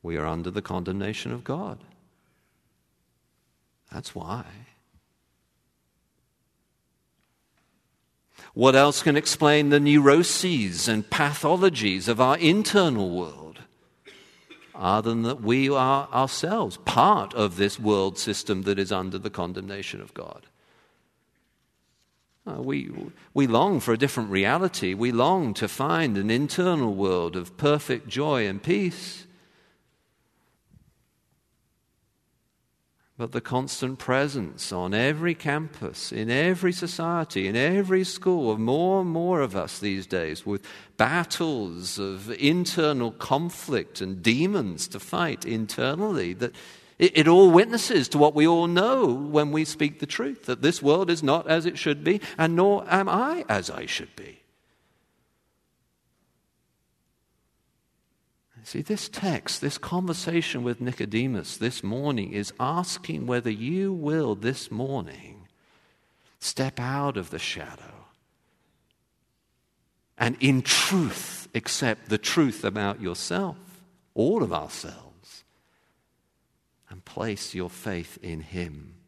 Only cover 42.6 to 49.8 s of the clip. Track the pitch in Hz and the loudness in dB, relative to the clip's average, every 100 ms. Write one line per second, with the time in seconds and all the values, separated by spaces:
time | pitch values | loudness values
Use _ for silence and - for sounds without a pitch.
42.6 | 175 - 151 139 117 113 - 139 170 - | 0 0 0 2 -2 -4 -2 -2 -2 -8
43.6 | - 127 78 - 95 95 90 120 180 202 | -4 -4 -4 -8 -8 -2 2 2 2 0
44.6 | 110 82 - 98 - - 170 123 - 113 | -2 -4 -8 -10 -8 -4 -4 -4 -4 -4
45.6 | 107 - 127 156 214 170 90 92 117 - | -4 -4 -4 -2 -2 -2 -4 -4 -8 -8
46.6 | - - - _ 175 156 156 170 190 170 | -20 -20 -20 _ 2 6 8 10 12 10
47.6 | 226 233 - 220 123 147 147 147 156 170 | 8 2 2 2 2 6 6 8 6 6
48.6 | 170 175 214 262 196 123 143 151 147 156 | 4 4 4 4 2 0 0 0 2 0
49.6 | 151 - | -2 -2